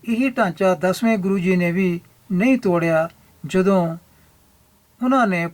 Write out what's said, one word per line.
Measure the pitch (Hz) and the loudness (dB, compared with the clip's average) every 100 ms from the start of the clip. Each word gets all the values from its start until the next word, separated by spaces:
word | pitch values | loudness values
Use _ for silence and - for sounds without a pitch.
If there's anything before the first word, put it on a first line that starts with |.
ਇਹੀ | - 226 262 | -4 -2 -2
ਢਾਂਚਾ | 247 202 170 190 175 | 0 -2 0 0 2
ਦਸਵੇਂ | 180 185 226 220 | -2 0 0 0
ਗੁਰੂ | 185 196 | 0 -2
ਜੀ | 180 180 | 0 0
ਨੇ | 175 | 0
ਵੀ | 175 185 170 - _ _ | 0 -2 -2 -8 _ _
ਨਹੀਂ | 180 240 254 | 0 2 2
ਤੋੜਿਆ, | 208 175 165 160 165 - _ _ | 2 0 0 0 -2 -8 _ _
ਜਦੋਂ | 147 185 190 190 170 165 _ _ _ _ _ _ _ _ _ _ | -4 0 2 2 0 -6 _ _ _ _ _ _ _ _ _ _
ਉਹਨਾਂ | 254 262 220 | 0 2 2
ਨੇ | 180 170 | 0 -4